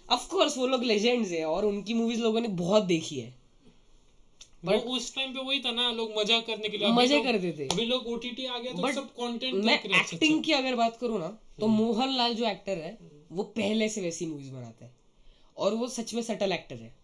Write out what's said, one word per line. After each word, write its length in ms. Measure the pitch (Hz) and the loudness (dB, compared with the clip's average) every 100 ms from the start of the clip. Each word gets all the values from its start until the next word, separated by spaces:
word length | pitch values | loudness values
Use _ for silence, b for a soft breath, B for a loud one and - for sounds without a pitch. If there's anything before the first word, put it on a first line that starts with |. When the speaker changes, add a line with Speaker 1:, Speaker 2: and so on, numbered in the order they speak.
| - 254 | -2 -2
Speaker 1:
Of 180 | - | 0
course, 240 | 370 294 254 | 2 2 2
वो 80 | 254 | 0
लोग 180 | 262 | 2
लेजेंड्स 460 | 247 208 233 247 202 | 2 2 4 2 0
हैं 140 | 170 | -2
और 200 | 160 170 | 0 0
उनकी 300 | 214 202 190 | 0 -2 -2
मूवीज 260 | 233 226 233 | 0 0 2
लोगों 200 | 233 220 | 2 2
ने 80 | 233 | 0
बहुत 340 | 175 175 214 | -2 2 2
देखी 380 | 185 165 160 143 | 4 0 -2 -8
है। 240 | 113 - - _ - - - - _ - - - - - | -10 -14 -20 _ -20 -20 -20 -20 _ -20 -20 -20 -20 -8
Speaker 2:
वो 80 | 170 | 0
Speaker 1:
But 100 | 220 | 0
Speaker 2:
उस 320 | 233 254 - | 0 -4 -6
टाइम 200 | 262 269 | -6 -6
पे 60 | 254 | -6
वही 200 | 262 269 | -2 -2
था 100 | 247 | -2
ना, 220 | 233 247 | -2 -2
लोग 260 | 226 226 214 | -2 -4 0
मजा 220 | 208 226 | 2 2
करने 280 | 226 214 214 | 0 -6 -6
के 100 | 202 | -2
लिए। 80 | 208 | 2
अभी 100 | 233 | 6
Speaker 1:
मजे 180 | 247 | 6
Speaker 2:
लोग, 100 | 285 | 6
Speaker 1:
करते 280 | 254 220 175 | 4 0 0
थे। 160 | 147 135 | -2 -2
Speaker 2:
अभी 160 | 170 | -2
लोग 220 | 233 254 226 | 0 -2 -2
ओटीटी 400 | 233 240 240 262 | -6 -6 -8 -6
आ 120 | 240 | -6
गया 140 | 247 | -6
तो 100 | - | -2
Speaker 1:
But 120 | 269 | -2
Speaker 2:
सब 160 | 269 247 | -2 -6
कंटेंट 440 | - 240 233 262 | -8 -6 -4 -4
Speaker 1:
मैं 220 | 196 220 285 | 0 2 2
Speaker 2:
देख 100 | - | 2
रहे 100 | 185 | 2
हैं, 80 | |
अच्छा, 120 | - 170 | 2 2
Speaker 1:
एक्टिंग 220 | 311 311 | 2 4
Speaker 2:
अच्छा। 20 | |
Speaker 1:
की 120 | - | 2
अगर 220 | 285 262 | 2 2
बात 220 | 247 233 226 | 2 0 0
करूँ 240 | 240 214 | -4 -2
ना, 180 | 165 220 - - | -4 -8 -18 -2
तो 60 | 214 | 2
Speaker 2:
हम्म। 120 | 214 | 4
Speaker 1:
मोहनलाल 560 | 226 220 262 262 240 | 4 2 2 2 0
जो 120 | 226 233 | 2 0
एक्टर 320 | 190 - 180 | -2 -4 -6
है, 200 | 156 226 | -6 -12
Speaker 2:
हम्म। 360 | 165 147 - 165 | -18 -20 -8 -6
Speaker 1:
वो 60 | |
पहले 460 | - - 202 220 220 | -4 -2 0 2 0
से 120 | 220 | 0
वैसी 260 | 175 165 165 | -4 -4 -6
मूवीज 220 | 147 135 | -8 -10
बनाता 360 | 131 117 117 | -12 -14 -16
है। 100 | 120 - _ b b b b - | -20 -20 _ b b b b -2
और 180 | 285 | 0
वो 140 | 226 247 | 2 -2
सच 260 | 233 226 | -4 -6
में 80 | 226 | -4
सटल 300 | 226 202 196 | -4 -2 0
एक्टर 240 | 170 - 123 | -2 -6 -14
है। 180 | 113 - | -14 -20